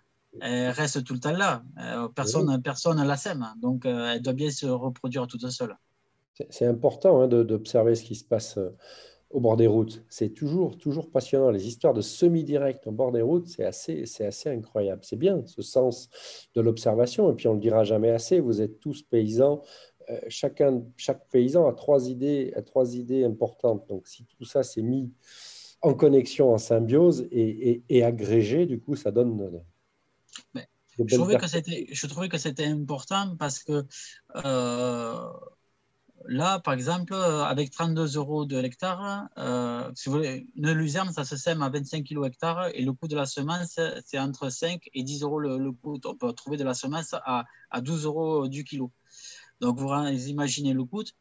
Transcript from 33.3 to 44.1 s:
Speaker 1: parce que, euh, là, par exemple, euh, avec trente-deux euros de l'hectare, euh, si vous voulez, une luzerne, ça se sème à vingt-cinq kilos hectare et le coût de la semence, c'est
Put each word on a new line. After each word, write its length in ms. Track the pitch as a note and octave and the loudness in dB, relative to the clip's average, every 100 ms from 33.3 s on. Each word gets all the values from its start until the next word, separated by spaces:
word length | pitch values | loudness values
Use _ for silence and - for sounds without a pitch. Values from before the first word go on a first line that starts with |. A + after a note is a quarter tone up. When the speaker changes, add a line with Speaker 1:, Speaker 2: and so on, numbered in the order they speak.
| E3 | -4
Speaker 1:
parce 240 | D3+ C#3+ | -6 -6
que, 260 | - D3 C#3 - - - _ - | -4 -4 -4 -12 -18 -20 _ -8
euh, 840 | C#3 C3 B2 A#2+ B2 A#2+ A#2 A#2 A#2 - - _ _ _ _ _ _ _ - | -2 -2 -2 -2 -2 -2 -6 -8 -12 -16 -20 _ _ _ _ _ _ _ -6
là, 320 | B2+ E3+ F#3+ | -2 0 -2
par 140 | D#3 | -2
exemple, 380 | C3 B2+ F3 F3 | -4 -2 -4 -4
euh, 320 | F#3+ F3+ D3+ | -2 0 0
avec 260 | C#3+ C3+ C#3 | 0 -2 -4
trente-deux 460 | - E3+ D#3+ D#3+ D3 | -2 -2 0 -2 -2
euros 280 | C#3 D3+ | -2 -4
de 140 | D3 C3+ | -2 -2
l'hectare, 680 | B2+ - F#3 F3+ G3+ G3+ G#3 - | -4 -4 -6 -4 -6 -8 -10 -10
euh, 520 | - B2 A#2+ A#2+ B2+ | -4 -2 -2 -6 -10
si 140 | - D#3 | -10 -4
vous 80 | D#3+ | -2
voulez, 300 | D3 C3 - | -2 -6 -12
une 180 | - D3 | -4 0
luzerne, 400 | D#3+ D#3 D#3 F#3+ | 2 0 -2 -2
ça 120 | D#3+ | -4
se 120 | C3+ C#3+ | -6 -4
sème 260 | E3+ D#3+ | -2 -2
à 80 | C3+ | -2
vingt-cinq 340 | C#3+ C#3 D#3+ | -4 -6 -8
kilos 220 | C#3 D3+ C3+ | -6 -4 -4
hectare 420 | B2+ E3 E3+ F3+ | -4 -4 -2 -4
et 80 | - | -2
le 100 | B2+ | -4
coût 160 | C3 E3 | -4 -4
de 80 | D3 | -4
la 100 | C#3 | -4
semence, 520 | - C#3+ F3 E3+ - D#3+ - | -4 -4 -4 -4 -4 -4 -6
c'est 140 | - | -8